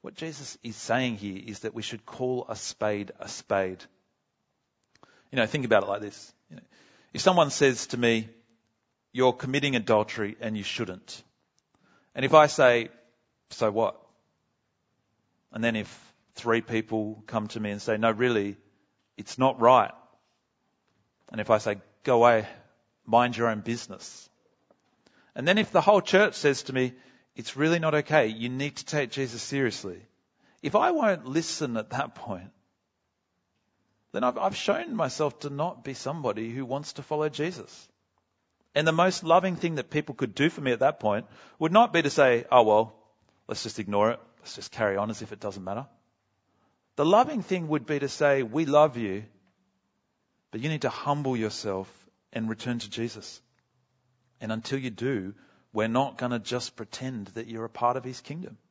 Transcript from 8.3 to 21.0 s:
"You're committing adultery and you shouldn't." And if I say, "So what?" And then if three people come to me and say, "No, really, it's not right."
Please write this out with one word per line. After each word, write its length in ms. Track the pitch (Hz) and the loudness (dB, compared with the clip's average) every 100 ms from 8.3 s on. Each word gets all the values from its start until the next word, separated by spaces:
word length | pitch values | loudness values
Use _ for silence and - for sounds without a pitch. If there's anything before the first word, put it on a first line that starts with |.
| - _ _ _ _ _ _ _ | -16 _ _ _ _ _ _ _
"You're 220 | 123 127 | 2 2
committing 420 | 123 127 139 143 127 | 2 -4 -2 0 -2
adultery 600 | 101 110 107 - 101 110 | 2 2 2 -4 -6 -6
and 160 | 113 107 | -6 -6
you 60 | |
shouldn't." 600 | 98 - 104 90 - - _ _ _ _ _ _ _ _ _ - | -6 -6 -8 -8 -14 -20 _ _ _ _ _ _ _ _ _ -6
And 100 | 131 | 6
if 80 | |
I 140 | 156 151 | 8 8
say, 420 | - 131 120 113 - _ _ _ _ _ | 6 6 6 0 -12 _ _ _ _ _
"So 180 | - 110 | -2 0
what?" 300 | 104 107 - _ _ _ _ _ _ _ _ _ _ _ _ _ _ _ | 0 -2 -4 _ _ _ _ _ _ _ _ _ _ _ _ _ _ _
And 120 | 110 | -4
then 120 | 117 110 | -2 -2
if 380 | 101 - - _ _ | -6 -14 -20 _ _
three 280 | - 117 117 | -8 0 0
people 640 | 113 113 113 110 107 107 - | 0 -4 -2 -4 -4 -10 -6
come 200 | 117 107 | -6 -4
to 100 | 113 | -6
me 120 | 104 | -6
and 100 | 101 | -6
say, 160 | - 107 | -2 2
"No, 140 | 113 | 2
really, 460 | 110 123 113 101 101 _ _ _ _ _ - | 2 2 2 -2 -8 _ _ _ _ _ -18
it's 200 | 101 - | -14 2
not 220 | 131 123 | 2 6
right." 340 | 117 127 104 - _ _ _ _ _ _ _ _ _ _ | 8 8 6 -4 _ _ _ _ _ _ _ _ _ _